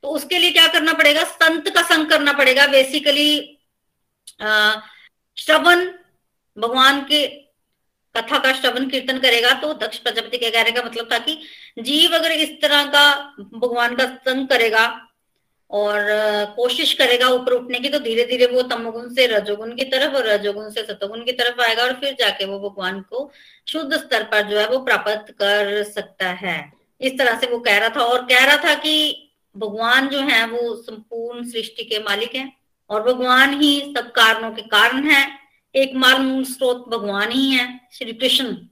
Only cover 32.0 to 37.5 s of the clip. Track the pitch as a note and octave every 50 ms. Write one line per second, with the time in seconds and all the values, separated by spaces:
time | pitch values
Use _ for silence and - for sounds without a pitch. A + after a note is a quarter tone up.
32 | G#3+ G#3 G3+ G3+ A3 A#3 - C4 C4+ C4 - _ _ _ _ _ _ _ G#3 G#3+
33 | G#3+ A#3+ B3+ B3+ B3+ B3+ B3+ B3+ C4 C#4 C#4+ C#4+ D4 D4 C#4+ C#4+ C#4 C#4+ C#4+ B3
34 | A#3 A#3+ - B3+ A#3 A3+ A3+ A3 A3+ A3+ A3 A3+ G#3+ - - G#3 G#3+ A#3+ B3+ C4
35 | C#4+ D4+ D4+ C#4 C#4 C#4+ - - _ _ _ _ _ _ _ C4+ C4+ C4+ C4 C4
36 | C4 B3+ C4 C4+ C4+ C4 C4 C4 C4 B3+ - - C4+ B3+ B3 B3 B3 A3+ A3+ A3+
37 | G3+ G3+ G3 G3 G3+ A3 A#3+ C4 C4+ C4+